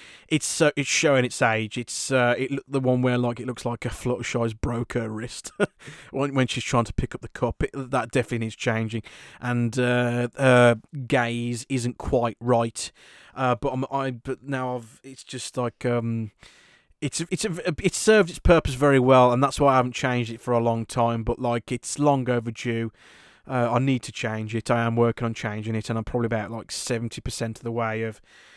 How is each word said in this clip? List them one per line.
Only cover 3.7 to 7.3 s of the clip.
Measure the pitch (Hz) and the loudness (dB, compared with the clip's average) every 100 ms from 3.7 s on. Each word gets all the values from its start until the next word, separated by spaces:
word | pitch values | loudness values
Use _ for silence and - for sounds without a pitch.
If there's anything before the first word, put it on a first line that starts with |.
| 117 120 | -4 -6
a | |
Fluttershy's | - 127 123 123 120 117 | -4 -4 -4 -2 -2 -2
broke | 110 143 120 123 | -2 -4 -4 -4
her | 120 113 | -4 -4
wrist | 107 120 - - - 208 _ | -8 -10 -12 -8 -2 -2 _
<laughs> | - - - | -20 -20 -8
when, | 135 139 | -4 0
when | 135 127 | 2 0
she's | 123 | -2
trying | - 123 | 0 0
to | 113 | 0
pick | - - | -2 -4
up | - | -6
the | |
cup. | - | -12